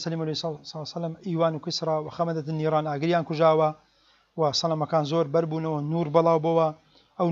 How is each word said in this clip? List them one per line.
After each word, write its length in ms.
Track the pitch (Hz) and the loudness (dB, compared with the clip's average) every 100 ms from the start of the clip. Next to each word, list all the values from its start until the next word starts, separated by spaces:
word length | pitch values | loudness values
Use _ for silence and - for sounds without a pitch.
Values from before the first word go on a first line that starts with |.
سەلیم 180 | - 165 | -4 -4
عەلەیهی 180 | 160 151 | -4 -4
سەڵ-، 200 | 165 151 143 | -6 -10 -12
سەڵ-، 180 | 156 151 | -14 -12
سەلەم 200 | 175 170 165 202 | -8 -8 -8 -6
ئیوان 280 | 165 165 | 0 0
و 80 | 156 | 0
کیسرا 320 | 175 156 160 156 | -6 -4 -2 -2
و 40 | 156 - | -4 -4
خەمەدەت 300 | 170 160 147 | -4 -2 -4
النیران، 340 | 156 156 156 156 | -2 0 0 0
ئاگریان 380 | 143 160 175 160 | -2 0 0 0
کوژاوە 420 | 156 165 156 156 156 _ _ _ _ _ - | 4 4 6 2 0 _ _ _ _ _ -2
و 20 | 151 131 | 0 0
سەڵەمەکان 440 | 170 156 151 165 147 | -2 -2 0 0 2
زۆر 140 | 165 156 | 0 2
بەربوونەوە، 440 | 156 165 156 160 151 147 | 0 0 -2 -4 -4 -2
نور 140 | 165 165 | -2 2
بەڵاو 240 | 156 165 165 | 4 4 4
بووە، 240 | 156 165 160 156 _ _ _ - | 2 2 2 -2 _ _ _ -2
ئەو 100 | 180 | 0